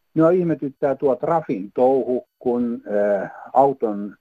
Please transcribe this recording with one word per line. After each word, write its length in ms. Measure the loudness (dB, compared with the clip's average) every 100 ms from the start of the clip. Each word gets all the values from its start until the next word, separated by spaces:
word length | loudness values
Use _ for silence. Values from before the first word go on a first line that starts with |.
| _
Minua 160 | 0 2
ihmetyttää 640 | 2 0 -2 -6 -4 -2
tuo 220 | 0 0 0
Trafin 540 | 0 -2 -2 -6 -6
touhu, 520 | 0 2 2 0 -4 -6 _
kun, 440 | -4 -2 -2 -6 -4 -2 0 0
äh, 80 | -4 -12 -2
auton 640 | 2 2 2 -4 -4 -8 -4